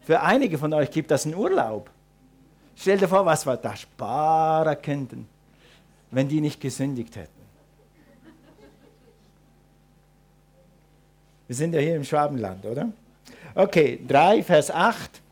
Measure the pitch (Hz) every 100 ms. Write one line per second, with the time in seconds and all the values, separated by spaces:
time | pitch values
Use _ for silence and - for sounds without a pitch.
0 | - 165 160 247 254 156 151 156 143 160
1 | 139 139 151 165 247 381 113 107 - _
2 | _ _ _ _ _ _ _ - 190 196
3 | 190 190 185 156 147 123 117 101 - -
4 | 104 135 156 160 160 160 156 147 - 143
5 | 131 127 113 _ _ _ - _ _ _
6 | _ 123 139 156 151 143 139 - 139 131
7 | 113 104 80 _ - _ _ _ _ _
8 | _ _ - _ _ _ - _ _ _
9 | _ _ _ _ _ _ _ _ _ _
10 | _ _ _ _ _ _ _ _ _ _
11 | _ _ _ _ _ 123 165 160 147 165
12 | 135 151 147 135 101 92 98 120 226 -
13 | _ _ - - - - 196 180 143 -
14 | - 135 170 220 190 165 - - 202 220
15 | - - _